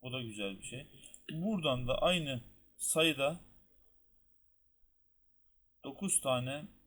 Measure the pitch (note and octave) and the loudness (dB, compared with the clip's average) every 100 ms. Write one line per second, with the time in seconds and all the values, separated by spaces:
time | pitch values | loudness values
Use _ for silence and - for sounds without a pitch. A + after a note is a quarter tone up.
0 | B2+ B2+ A#2+ G#2 G2+ G2 - B2+ - - | -6 -6 -6 -4 -6 -6 -10 -12 -14 -20
1 | - - - D#3+ F#3 G#3+ D#3 B2+ B2 B2+ | -20 -20 -8 -4 0 0 2 2 2 2
2 | D#3+ F3+ D3+ B2+ - - _ _ - D#3+ | 4 4 2 -4 -8 -20 _ _ 0 4
3 | E3 C#3+ C#3 E3+ - - _ _ _ _ | 4 4 2 0 -10 -20 _ _ _ _
4 | _ _ _ _ _ _ _ _ _ _ | _ _ _ _ _ _ _ _ _ _
5 | _ _ _ _ _ _ _ _ - C#3 | _ _ _ _ _ _ _ _ -14 -6
6 | G3 - C#3 B2+ B2+ C#3+ - - | 0 0 2 0 0 -6 -10 -18